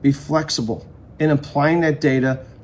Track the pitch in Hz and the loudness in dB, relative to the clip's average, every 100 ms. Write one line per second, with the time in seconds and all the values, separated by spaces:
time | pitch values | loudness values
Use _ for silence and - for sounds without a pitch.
0 | 139 139 - 156 156 - 113 - - - | 0 0 0 -2 -2 -4 -4 -6 -10 -20
1 | - - 156 143 - 147 151 170 160 147 | -16 -2 0 0 0 0 2 2 2 2
2 | 147 131 131 131 - - | 2 2 0 -2 -8 -12